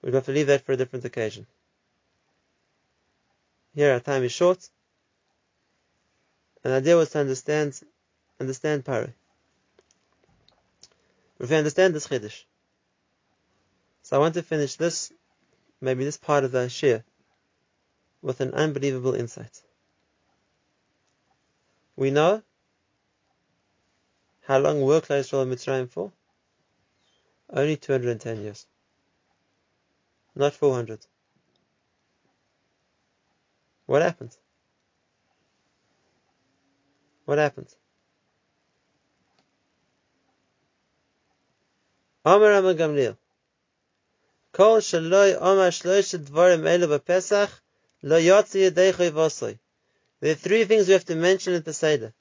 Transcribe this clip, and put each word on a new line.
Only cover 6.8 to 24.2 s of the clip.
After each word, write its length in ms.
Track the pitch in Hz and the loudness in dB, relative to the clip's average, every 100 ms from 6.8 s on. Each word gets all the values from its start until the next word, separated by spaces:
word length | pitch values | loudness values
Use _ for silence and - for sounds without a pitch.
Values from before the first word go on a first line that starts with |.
| 135 170 | 2 2
was 140 | 156 | 2
to 80 | 156 | -2
understand, 600 | 143 131 - 151 147 131 _ _ _ _ _ _ | -4 -4 -4 -4 -4 -8 _ _ _ _ _ _
understand 460 | 135 131 151 151 131 | -10 -8 -4 -4 -4
Paro. 260 | 127 - - _ _ _ _ _ _ _ _ _ _ _ _ _ _ _ _ - _ _ _ _ _ | -6 -6 -12 _ _ _ _ _ _ _ _ _ _ _ _ _ _ _ _ -20 _ _ _ _ _
If 100 | 120 | -2
we 60 | 160 | 0
understand 380 | 151 143 185 | 0 2 2
this 140 | 156 - | 0 -6
Chiddush, 360 | 131 104 - _ _ _ _ _ _ _ _ _ _ _ _ _ _ _ _ | -8 -8 -18 _ _ _ _ _ _ _ _ _ _ _ _ _ _ _ _
so 140 | - 139 | -4 0
I 40 | |
want 140 | 156 | 0
to 100 | 165 | -2
finish 320 | 160 156 143 - | -6 -4 -4 -4
this, 360 | 170 - - _ _ _ _ _ _ _ | -6 -6 -12 _ _ _ _ _ _ _
maybe 260 | 131 127 139 | -6 -4 -4
this 120 | 151 | -8
part 260 | - 147 | -2 0
of 80 | 135 | 0
the 180 | 127 123 | -2 -4
Shir, 340 | - 147 117 - _ _ _ _ _ _ _ _ _ _ _ | -2 0 0 -4 _ _ _ _ _ _ _ _ _ _ _
with 200 | 139 127 | -10 -6
an 120 | 131 | -6
unbelievable 600 | - 156 139 139 131 127 | -2 -2 -2 -4 -4 -4
insight. 480 | - 120 - 113 - _ _ _ _ _ _ _ _ _ _ _ _ _ _ _ _ _ _ _ _ _ _ _ - | -4 -6 -12 -20 -20 _ _ _ _ _ _ _ _ _ _ _ _ _ _ _ _ _ _ _ _ _ _ _ -6
We 140 | 135 | -2
know 320 | 143 160 214 _ _ _ _ _ _ _ _ _ _ _ _ _ _ _ _ _ _ | 0 0 0 _ _ _ _ _ _ _ _ _ _ _ _ _ _ _ _ _ _